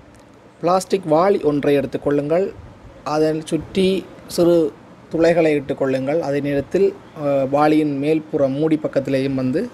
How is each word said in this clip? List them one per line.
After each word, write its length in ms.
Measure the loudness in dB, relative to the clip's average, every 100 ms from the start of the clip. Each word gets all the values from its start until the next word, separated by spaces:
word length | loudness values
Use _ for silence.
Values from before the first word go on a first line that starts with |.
| -20 -20 -20 -20 -20 -6
பிளாஸ்டிக் 520 | 0 0 0 -4 0
வாளி 300 | 2 4 2
ஒன்றை 360 | 0 0 0 0
எடுத்துக்கொள்ளுங்கள். 760 | 0 -4 -2 -2 0 -2 -2 -8 -18 -20 -20 -14
அதன் 420 | -6 0 0 -2 -4
சுற்றி 580 | -6 -4 0 0 0 -6 -16 -8
சிறு 460 | 0 4 4 2 -4 -20 -20 -8
துளைகளை 420 | 0 2 4 2
இட்டுக்கொள்ளுங்கள். 640 | 2 -2 -4 -2 -2 -2 -2
அதே 200 | -2 -2
நேரத்தில், 540 | -2 -2 -2 0 0 -2 -14 -6
அ, 200 | -2 0
வாளியின் 580 | 0 2 4 4 0 -2
மேல்புற 460 | -2 -2 -2 0 0
மூடி 320 | 0 0 0
பக்கத்திலேயும் 520 | -2 -2 0 0 0
வந்து 360 | -2 -2 -2 -4